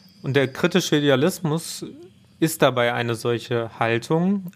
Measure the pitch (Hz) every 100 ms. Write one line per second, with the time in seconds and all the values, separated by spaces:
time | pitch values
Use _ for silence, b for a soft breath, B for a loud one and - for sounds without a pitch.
0 | B _ 139 135 131 - 175 175 - 151
1 | 147 131 160 - 156 160 - - - 294
2 | 349 _ _ - 160 - 143 123 120 120
3 | 117 113 120 117 - 120 113 - 113 117
4 | - 160 180 202 180